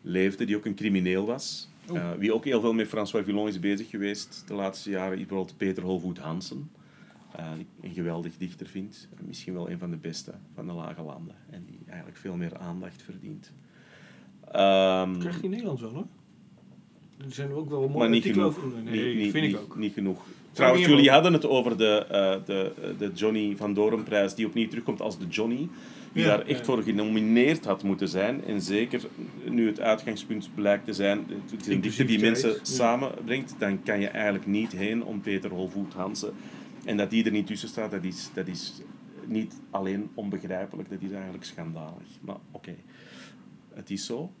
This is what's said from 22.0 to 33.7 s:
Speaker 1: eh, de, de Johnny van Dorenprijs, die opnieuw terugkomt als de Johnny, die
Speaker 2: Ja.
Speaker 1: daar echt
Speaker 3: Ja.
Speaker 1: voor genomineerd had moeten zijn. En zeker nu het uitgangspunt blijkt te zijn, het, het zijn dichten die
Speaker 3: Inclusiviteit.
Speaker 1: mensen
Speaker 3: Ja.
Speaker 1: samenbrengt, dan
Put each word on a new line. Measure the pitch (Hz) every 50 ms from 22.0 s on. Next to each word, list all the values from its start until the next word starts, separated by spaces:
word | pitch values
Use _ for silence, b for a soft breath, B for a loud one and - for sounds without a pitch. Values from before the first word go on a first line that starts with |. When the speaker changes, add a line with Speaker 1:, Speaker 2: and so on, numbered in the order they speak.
| - -
Speaker 1:
eh, | 92 101 98 95 95 95 95
de, | - 101 95 95 95 95 - 95 92 98 98
de | 101 101 90
Johnny | 90 104 110 110 110 107 104 101
van | 98 107 104 101
Dorenprijs, | 101 107 110 113 110 107 - 110 104 101 95 -
die | - 110
opnieuw | 104 - 117 113 104
terugkomt | - 113 113 - 110 -
als | - 107 95 82
de | 95
Johnny, | 85 78 107 110 117 120 135 151 175 B B B B B B B B B
die | - -
Speaker 2:
Ja. | 104 104
Speaker 1:
daar | 104 -
echt | - 143 127
Speaker 3:
Ja. | -
Speaker 1:
voor | - 131 113 101
genomineerd | 101 107 104 107 107 110 110 107 107 113 117 127 147 165 160 -
had | 110 95 - -
moeten | 98 98 - 101 92
zijn. | 78 92 98 110 131 139 -
En | - 107 101
zeker | 87 85 98 104 113 127 143 139 - - - - 113 - - - - 123
nu | 120 120 113
het | 110 104 -
uitgangspunt | - 113 110 110 - 120 110 101 - - 110 107 101 - -
blijkt | - 104 101 101 101 -
te | - 104
zijn, | 90 98 101 101 104
het, | - - 95 101 101 -
het | 110 107 -
zijn | 104 98 95
dichten | 95 107 - - 135
die | 123 113
Speaker 3:
Inclusiviteit. | 107 107 113
Speaker 1:
mensen | 113 127 135 117
Speaker 3:
Ja. | 107 104 -
Speaker 1:
samenbrengt, | - 131 127 123 113 120 127 139 131 - - 113 117 123 135 127 - - -
dan | 110 101